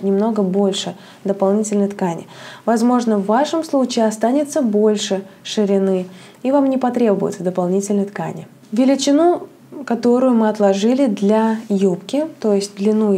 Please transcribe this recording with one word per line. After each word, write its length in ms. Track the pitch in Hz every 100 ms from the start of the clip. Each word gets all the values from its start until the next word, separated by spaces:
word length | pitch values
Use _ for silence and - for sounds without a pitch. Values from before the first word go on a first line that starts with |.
немного 400 | 196 196 220 214
больше 540 | 185 196 196 196 175 - - -
дополнительной 640 | 196 196 190 208 214 208 202
ткани. 400 | 202 185 165 - - - -
Возможно, 540 | - 226 240 247 240 208
в 80 | 196
вашем 360 | 226 294 330
случае 440 | 311 277 247 240 220
останется 540 | 220 226 277 285 320
больше 640 | 240 208 214 208 - 196 196 -
ширины, 640 | - - 202 196 190 185 180 - - -
и 80 | 254
вам 180 | 285 269
не 100 | 262
потребуется 680 | 254 240 233 185 165 -
дополнительной 600 | 180 180 180 190 202 202 196
ткани. 420 | - 160 165 160 - -
Величину, 760 | 214 262 277 277 285 349 339 - - - 311 -
которую 480 | 233 240 247 262
мы 140 | 233 220
отложили 580 | 214 202 196 220 262 269
для 520 | 202 202 220 220 220 -
юбки, 580 | 196 196 175 - 269 320 -
то 140 | 220
есть 200 | 202 196
длину 400 | - 202 214 214